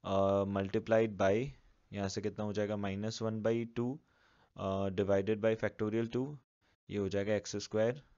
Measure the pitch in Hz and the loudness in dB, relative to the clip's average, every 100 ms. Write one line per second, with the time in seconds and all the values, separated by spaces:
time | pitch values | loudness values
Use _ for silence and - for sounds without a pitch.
0 | - 98 98 98 98 98 98 110 107 113 | 0 2 4 4 2 0 0 -2 2 4
1 | 113 98 98 104 139 - _ _ _ 101 | 4 2 2 4 0 -10 _ _ _ -4
2 | 98 101 104 98 104 101 104 104 101 98 | -4 -2 -4 -4 -4 -2 -2 -2 -2 -4
3 | 107 113 113 110 110 117 117 117 120 135 | -4 -4 -4 -2 0 0 -2 -2 -4 -4
4 | _ _ _ _ _ - 98 95 98 92 | _ _ _ _ _ -6 -2 0 0 0
5 | 98 98 98 110 113 110 107 - 107 110 | 2 2 2 2 2 2 -2 -2 -2 0
6 | 117 120 135 147 _ _ _ _ _ 104 | 0 -2 -4 -6 _ _ _ _ _ -2
7 | 98 98 98 104 - 104 - 107 110 143 | 0 0 0 0 0 -8 -4 0 0 0
8 | - | -12